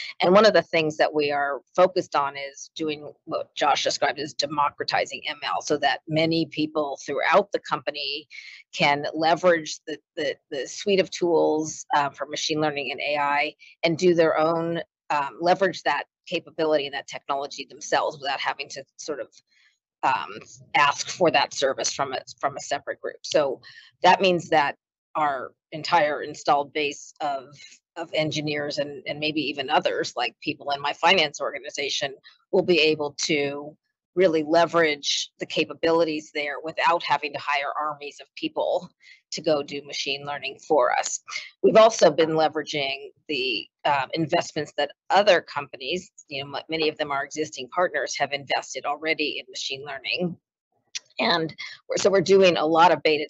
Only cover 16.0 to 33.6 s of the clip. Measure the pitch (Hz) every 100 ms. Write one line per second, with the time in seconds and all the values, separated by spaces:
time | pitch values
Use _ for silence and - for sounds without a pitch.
16 | - _ - 170 156 - 160 151 139 139
17 | - 135 - 139 139 - 135 127 - 147
18 | - 143 135 135 - 139 139 - - -
19 | - 139 110 _ _ _ _ _ _ _
20 | 147 117 78 107 127 - - 160 143 -
21 | - - 165 147 131 - 135 127 - -
22 | 135 127 - - 143 139 - 143 - -
23 | - - - 165 139 - - - - _
24 | 175 180 190 175 - 160 143 - _ _
25 | _ 165 151 135 104 _ _ 156 147 175
26 | 151 - 104 151 - 147 139 156 143 143
27 | - - 151 139 131 143 - - _ -
28 | 165 156 156 147 151 147 147 147 143 143
29 | - 147 151 156 135 139 135 156 139 104
30 | 160 - 120 - - 143 139 143 143 143
31 | 165 190 151 - 131 139 143 147 143 -
32 | 139 131 - - _ 196 180 170 156 151
33 | 156 - - 151 139 143